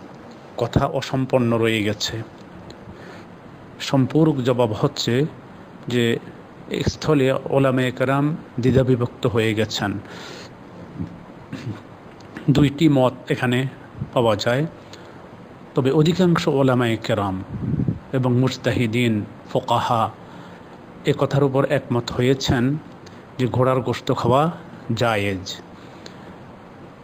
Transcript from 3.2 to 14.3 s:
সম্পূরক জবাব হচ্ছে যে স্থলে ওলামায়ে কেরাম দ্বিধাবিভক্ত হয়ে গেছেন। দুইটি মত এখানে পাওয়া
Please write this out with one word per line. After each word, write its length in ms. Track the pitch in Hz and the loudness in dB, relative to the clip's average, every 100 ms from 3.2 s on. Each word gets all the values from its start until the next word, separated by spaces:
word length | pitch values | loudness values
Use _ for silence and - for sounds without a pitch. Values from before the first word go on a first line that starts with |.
| - - - - - - | -20 -20 -20 -20 -20 -12
সম্পূরক 640 | - 139 127 151 160 139 | -2 2 2 4 4 4
জবাব 300 | 123 123 120 | 0 2 2
হচ্ছে 540 | 104 143 - - 123 160 - - - - - - | 2 -2 -2 0 0 0 -4 -20 -20 -20 -14 -4
যে 300 | 120 117 - - - - - - - - | 0 2 0 -4 -20 -20 -20 -8 -2 -2
স্থলে 440 | - - 147 131 131 - | -2 2 4 4 2 0
ওলামায়ে 400 | 135 135 131 127 | 2 4 2 0
কেরাম 460 | 123 131 139 147 170 - - | 0 0 2 2 -2 -8 -2
দ্বিধাবিভক্ত 640 | 120 123 127 120 120 - 127 | 2 4 4 2 0 -2 -2
হয়ে 280 | 117 110 | 2 2
গেছেন। 440 | 107 107 - 101 98 - - - - - - - - - - - - - - - - - - - - - - - - 151 | 2 0 -2 -4 -4 -10 -16 -16 -16 -18 -18 -20 -18 -16 -10 -10 -10 -18 -20 -16 -12 -10 -12 -14 -20 -20 -20 -18 -6 2
দুইটি 380 | 135 143 139 160 | 4 4 4 4
মত 260 | 139 127 - - | 6 4 0 -6
এখানে 400 | 147 123 123 131 - - - - | -2 0 0 -2 -6 -16 -10 -4
পাওয়া 240 | 135 117 | 2 2